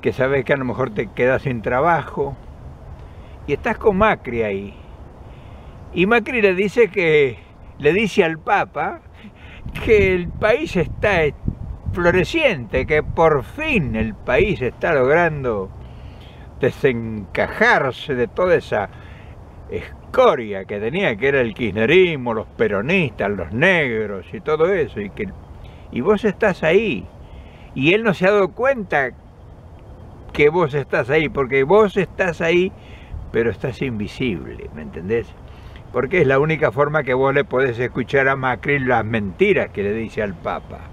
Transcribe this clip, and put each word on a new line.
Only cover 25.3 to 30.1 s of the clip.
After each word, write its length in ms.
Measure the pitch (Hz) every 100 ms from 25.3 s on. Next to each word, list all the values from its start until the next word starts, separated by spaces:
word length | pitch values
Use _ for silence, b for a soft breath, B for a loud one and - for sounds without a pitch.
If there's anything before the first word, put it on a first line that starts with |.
| - - B B B B
y 100 | -
vos 220 | 143 214
estás 400 | 214 175 214 170
ahí, 420 | 160 180 220 110 85 - B B B B B -
y 180 | 139
él 100 | 202
no 100 | 226
se 140 | 175 185
ha 40 |
dado 180 | 208 185
cuenta 600 | - 254 269 185 151 131 - - - - - - - - - -